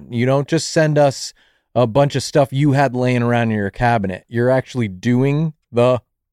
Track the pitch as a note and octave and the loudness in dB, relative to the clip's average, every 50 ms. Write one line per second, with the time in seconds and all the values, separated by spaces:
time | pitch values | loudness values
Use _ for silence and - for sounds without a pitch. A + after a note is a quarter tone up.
0 | D2 C2 A#2+ A#2 A#2+ B2+ C3+ C#3 C#3+ - E3 D#3+ - - - E3+ D#3 D3+ D3+ C#3+ | -8 -8 -4 -2 0 0 0 0 -2 -2 -2 -4 -4 -2 0 0 0 2 2 2
1 | D3 C#3 C3 - - - - _ _ _ _ _ _ _ _ A#2+ B2 A#2 G#2+ C3+ | 2 2 0 -2 -10 -14 -16 _ _ _ _ _ _ _ _ 0 0 2 2 2
2 | C#3+ C#3+ - C3+ - - - D#3 C#3 C3 - C3+ D3 D3+ C3 C#3 C#3+ C3 A#2+ B2 | 0 2 0 -4 -6 -2 0 0 0 0 0 0 2 2 2 2 2 0 0 -2
3 | B2+ B2+ B2+ B2 A#2 A#2+ A#2+ A#2+ A#2 A2+ A2 G#2+ G2+ G2 - - B2 A#2+ A#2 A#2 | 0 0 0 0 0 0 0 0 0 0 -2 -2 -2 -4 -4 -2 0 0 2 0
4 | G2+ F#2+ F#2 - - _ A#2 A#2 A#2+ B2 C3 C3 B2+ - - B2+ A#2 G#2 F#2 F2+ | 0 -4 -6 -8 -12 _ -4 0 2 2 2 0 -2 -4 -4 -4 -4 -4 -6 -4
5 | F#2+ A#2 B2 B2 C3 C#3 C#3+ D3 E3 D#3+ D3+ _ _ _ - A#2 A#2+ B2 B2+ A#2+ | -2 0 2 2 2 0 0 -2 -2 -4 -6 _ _ _ 0 2 2 2 2 0
6 | - _ _ _ _ _ | -4 _ _ _ _ _